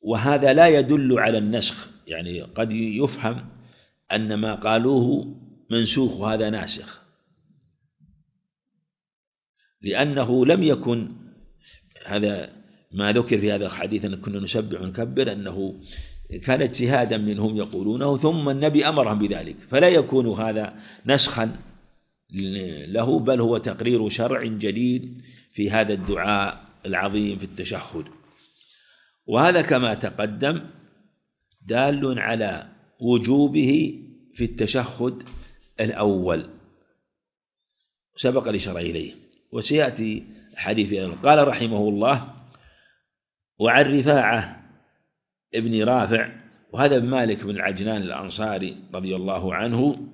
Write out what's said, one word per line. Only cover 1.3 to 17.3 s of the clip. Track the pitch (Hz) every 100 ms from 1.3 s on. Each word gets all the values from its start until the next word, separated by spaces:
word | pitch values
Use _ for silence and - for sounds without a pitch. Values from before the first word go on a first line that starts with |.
| 113
النسخ، | 107 113 - - - - -
يعني | 80 87 87
قد | - - 113
يفهم | 110 110 107 139 - 113 123 - - - _ _ _ _
أن | 104 110
ما | 107 110 104
قالوه | 107 113 120 135 120 - - - - - _
منسوخ | 113 110 - 127
وهذا | 95 107 110 107
ناسخ، | 107 82 - - - _ _ _ _ _ _ _ _ _ _ _ _ _ _ _ _ _ _ _ _ _ _ _ _ _ _ _ _
لأنه | 98 95 147 139 120 123 123
لم | 185
يكن | 160 131 - 120 107 - - - - _ - - _ - -
هذا | 101 104 101 76 - - _ _
ما | 95 101
ذكر | 110 117 113
في | 104
هذا | 101 98
الحديث | - 90 107 104
أن | 95
كنا | - 101
نسبح | 98 117 107 90
ونكبر، | 92 90 117 131 127
أنه | 101 98 90 95 - - - - - - 90
كان | 110 131
اجتهادا | 135 127 120 135 117 110
منهم | 107